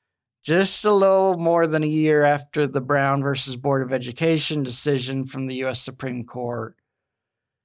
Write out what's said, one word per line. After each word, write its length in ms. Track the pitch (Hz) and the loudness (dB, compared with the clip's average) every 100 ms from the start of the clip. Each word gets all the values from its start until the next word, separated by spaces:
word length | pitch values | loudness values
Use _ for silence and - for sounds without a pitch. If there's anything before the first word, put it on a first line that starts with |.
| _ _ _ _ | _ _ _ _
just 420 | - 165 190 - | 0 2 2 0
a 80 | 214 | 2
little 460 | 202 190 190 190 175 | 4 6 4 4 2
more 300 | 170 170 170 | 2 2 2
than 160 | 156 | 2
a 20 | 156 | 0
year 380 | 156 156 151 | 2 2 4
after 420 | 147 143 135 - 143 | 4 2 -2 -2 -2
the 140 | 139 | -2
Brown 420 | 127 143 139 139 | 0 0 2 0
versus 340 | 135 135 135 123 | 0 -4 -6 -6
Board 260 | 139 135 | -2 0
of 100 | 127 | 0
Education 720 | 127 123 120 165 160 151 151 | -4 -6 -2 0 0 0 -4
decision 600 | 131 123 147 139 123 135 | -4 -6 -2 -2 -2 -6
from 220 | 131 135 131 | -6 -8 -8
the 80 | |
U 140 | 127 131 | -6 -6
S 120 | 123 | -6
Supreme 440 | - 127 131 123 | -10 -12 -10 -10
Court. 520 | 117 127 123 120 113 - _ _ _ _ _ _ _ _ | -10 -8 -8 -8 -10 -14 _ _ _ _ _ _ _ _